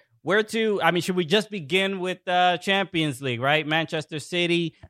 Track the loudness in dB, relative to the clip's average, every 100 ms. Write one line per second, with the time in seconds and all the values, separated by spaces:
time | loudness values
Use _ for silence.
0 | _ _ 0 0 0 0 0 2 2 2
1 | -2 -2 2 0 0 -8 -2 0 0 -2
2 | -6 -6 -2 2 4 2 0 0 0 0
3 | -2 -2 -4 -2 2 2 2 -2 0 -4
4 | -6 -10 -6 -2 0 0 -2 _